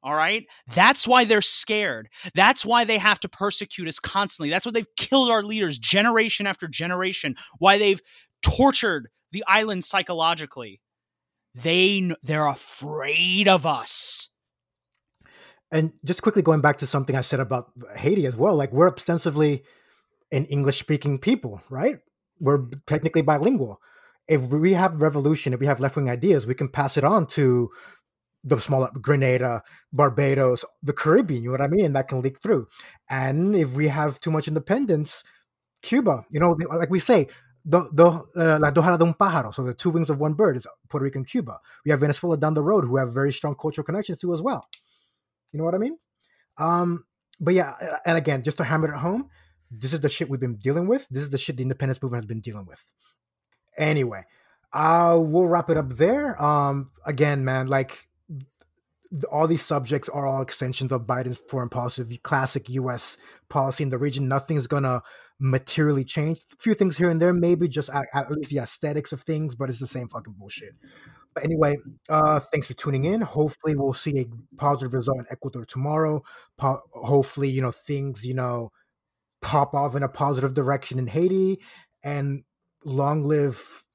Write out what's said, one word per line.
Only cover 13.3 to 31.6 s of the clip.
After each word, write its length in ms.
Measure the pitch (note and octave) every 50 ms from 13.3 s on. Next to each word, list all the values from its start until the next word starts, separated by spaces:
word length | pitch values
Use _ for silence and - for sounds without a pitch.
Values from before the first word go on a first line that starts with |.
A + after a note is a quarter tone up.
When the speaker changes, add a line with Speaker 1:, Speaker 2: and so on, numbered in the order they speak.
| F3+ G3 G#3
Speaker 1:
of 180 | G3 F#3+ F3+ C3
us. 640 | E3 D3 B2 A2 - - - - - - - - - _ _ _ _ _ _ _ _ _ _ _ _ _ _ _ _ _ _ _ _ _ - - - _ _ _ _
Speaker 2:
And 220 | - D#3+ D#3 D#3+ - _ -
just 180 | C3+ F3+ -
quickly 200 | - A3+ G#3 G#3
going 200 | D#3 D#3+ D#3+ D3+
back 180 | C3+ D3 D3 -
to 60 | D3
something 300 | C3 - C#3+ C3+ C3 C#3
I 60 | C3+
said 180 | B2 - - C3
about 320 | C3+ G#2 C3 B2 - _ _ B2 A#2 - -
Haiti 300 | - F#2+ C#3+ G3 G3+ D#3
as 100 | C3 A#2+
well, 200 | A2 C#3 G#3 F#3+
like, 180 | D3 C#3 C3 -
we're 180 | C3+ E3 F3+
ostensibly 720 | - - - - E3+ E3 - E3+ C#3+ D3 D#3 D3 C#3+ C3 _ _ _ _ _ _ _ _ _ _ _ _ _ _
an 140 | - C3+ D3
English-speaking 760 | - C#3+ C#3+ C#3 C#3 C3+ - - - D#3 C#3 - D3 C#3+ C3
people, 420 | - G3+ B3+ A#3 - A#2+ G2+ F#2+ - _
right? 280 | G#2+ B2 D#3+ B3+ C#4 - _ _ _ _ _ _ _ _
We're 280 | F3 C3 C#3+ C#3+ B2+ A#2+ C3 - _
technically 360 | - D3+ D3+ D3+ D#3+ - E3
bilingual. 580 | D3 C3+ D3+ C#3+ C#3+ A3 C#4 G#3 C3 G#2+ G2+ - _ _ _ _ _ _ _ _ _
If 140 | - D#3+ D3 B2+ B2
we 240 | C#3 D3+ D#3+ F#3 F#3+
have 280 | F3 F#3 F#3 E3 D3+
revolution, 520 | D3+ D#3 D3 D3 C3+ D3 D#3 D3 - C#3+ B2+
if 60 | A#2+
we 60 | C3+
have 140 | C#3+ C#3 A#2+
left-wing 300 | C3+ C3+ - D#3 C#3 B2+
ideas, 360 | B2 B2 D3+ G3 F#3 C#3+ A2
we 100 | A2+ B2+
can 120 | - C#3+
pass 300 | C3 - - C#3+ C3+ -
it 60 | D3+ C3+
on 220 | D3 G3+ A3 E3
to 440 | - - - C#3+ B2+ B2 B2 A#2+ A2 - - - - - _ _ _ _ _ _ _ _ _ _
the 160 | C3 D3 A#2+
smaller 320 | - - C#3+ C3 C3 B2 - C#3
Grenada, 640 | G#2+ C3+ D3 C#3 C3+ C3 B2+ B2 B2 B2+ A#2 A2 - _ - - _ _ -
Barbados, 720 | C3+ D3 C#3 A#2 A#2+ C#3+ C#3 C#3 C#3 C3+ B2+ B2 A#2 - - _ _ -
the 100 | C#3+ C#3+
Caribbean, 500 | - - D#3 D#3+ A3+ B3+ E3+ D3 A#2+ A#2
you 60 | A#2+
know 40 | B2+
what 80 | C3